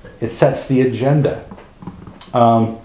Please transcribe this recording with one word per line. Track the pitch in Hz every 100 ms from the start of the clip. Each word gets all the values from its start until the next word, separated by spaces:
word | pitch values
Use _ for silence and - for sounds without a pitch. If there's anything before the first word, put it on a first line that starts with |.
| - -
It | 113
sets | - 143 - -
the | 131
agenda. | 123 110 135 147 120 - - - - - - - - - -
Um, | 120 117 117 113 -